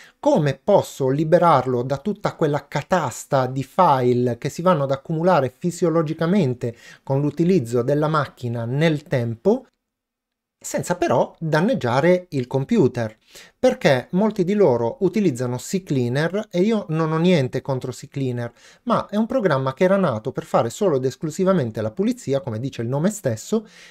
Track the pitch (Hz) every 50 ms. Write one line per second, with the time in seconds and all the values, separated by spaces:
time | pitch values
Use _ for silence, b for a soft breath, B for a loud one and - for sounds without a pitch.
0 | B B B B - 285 294 202 147 143 135 - _ - 202 160 - - - -
1 | 139 131 135 147 165 156 170 170 175 170 156 131 123 131 123 120 123 131 139 135
2 | - 214 208 - - 151 - - 170 151 147 143 - _ - 147 - - 190 180
3 | 151 123 - - - - 147 135 127 127 131 139 131 - - - 185 170 139 131
4 | 127 123 123 123 123 123 117 - - 143 - - 165 185 180 147 139 131 139 135
5 | - - 165 156 165 185 180 151 135 123 - _ - 175 170 - 185 165 160 170
6 | 160 147 156 160 165 160 190 214 160 127 123 - - 117 113 B B B B B
7 | B - 135 139 143 147 - - 165 175 196 175 120 117 120 123 117 131 143 147
8 | 156 151 160 151 135 - - - - 120 117 120 113 117 127 143 160 170 156 139
9 | - - - 127 117 117 113 110 _ 196 226 269 262 _ _ _ _ _ _ _
10 | _ _ _ _ _ _ _ _ _ _ _ _ - - - - - - 269 269
11 | 339 339 117 131 190 - - _ 165 156 151 156 175 220 220 160 127 120 117 135
12 | 151 175 180 180 180 _ - 135 123 - - 135 139 - 233 226 139 127 - 123
13 | 113 110 - B B B B B B B B _ - 262 254 254 - 170 135 123
14 | 123 - - 180 214 220 214 196 175 165 208 208 196 147 123 117 117 117 - -
15 | 196 180 - 220 202 175 123 117 127 123 123 123 - - - 190 185 - 151 131
16 | 120 120 127 143 156 170 180 208 220 - - 175 185 220 226 208 185 - 156 160
17 | 165 156 160 160 165 185 180 160 131 123 - 131 - - 135 127 - 131 120 -
18 | - - - 139 139 127 120 120 120 120 b b b b b b b 240 220 151
19 | - - - 208 233 220 247 269 202 180 143 131 131 131 - - 185 180 196 196
20 | 185 151 117 107 - 131 - - - - - 175 123 117 - - 214 190 147 131
21 | 127 131 - - - 151 - - 185 185 196 180 131 113 107 117 107 110 107 -
22 | 196 233 247 - - 131 135 135 135 127 110 110 131 135 - - 117 117 131 143
23 | 160 202 214 - - 131 113 - - - 214 226 214 B B B B B